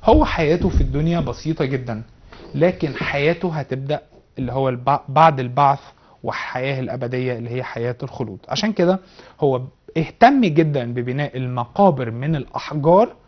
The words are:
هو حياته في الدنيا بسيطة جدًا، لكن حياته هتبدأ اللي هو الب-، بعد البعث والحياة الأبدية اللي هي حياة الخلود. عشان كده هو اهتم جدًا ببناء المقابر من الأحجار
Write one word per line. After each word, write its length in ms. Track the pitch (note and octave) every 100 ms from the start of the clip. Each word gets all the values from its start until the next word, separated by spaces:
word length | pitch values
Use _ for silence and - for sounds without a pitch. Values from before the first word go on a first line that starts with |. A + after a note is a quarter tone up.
هو 200 | - C#4
حياته 440 | - - D3+ F3 F#3+
في 120 | -
الدنيا 400 | C3 C#3 D#3+ E3+
بسيطة 440 | C#3+ A#2+ D3+ D#3+
جدًا، 380 | C3+ C#3 B2 A2 A2+ - - - -
لكن 400 | - E3+ F3+ D#3
حياته 600 | C3 D3+ C#3+ C#3+ E3+ F#3
هتبدأ 460 | D#3+ C3+ C3 C3+ D3 - - _ -
اللي 140 | B2+
هو 160 | C3 C3+
الب-، 320 | B2 B2+ C#3+ -
بعد 320 | C#3 E3 C#3
البعث 380 | B2 B2 C#3+ C3+ - _ _ _
والحياة 580 | - - - B2+ C3 C3+
الأبدية 520 | B2+ B2+ B2 B2+ B2+ A#2+
اللي 120 | A#2
هي 120 | B2
حياة 340 | B2+ - A#2 A#2+
الخلود. 360 | C3+ - A#2 F#2+ -
عشان 240 | B2 G#3
كده 280 | G#3 F3 F#3 - - - _
هو 220 | C#3+ B2+ C3 _ - -
اهتم 440 | D#3+ - A#3 C#4
جدًا 520 | G#3+ D3+ D#3+ C#3+ A#2+
ببناء 420 | A#2+ B2 C3 D3 B2+
المقابر 720 | B2+ B2 A#2 - G3 C#3 A#2+
من 260 | A#2 C#3+ D#3+
الأحجار 760 | B2+ - - D3+ D3 F3+ F#4 -